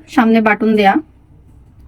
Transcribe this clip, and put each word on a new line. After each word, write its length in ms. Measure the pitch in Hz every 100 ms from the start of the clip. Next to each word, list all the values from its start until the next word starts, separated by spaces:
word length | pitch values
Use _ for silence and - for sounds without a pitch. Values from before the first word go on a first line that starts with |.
| -
সামনে 340 | - 226 226
বাটন 340 | 214 202 220 214
দেয়া, 200 | 196 254 - _ _ - - - - -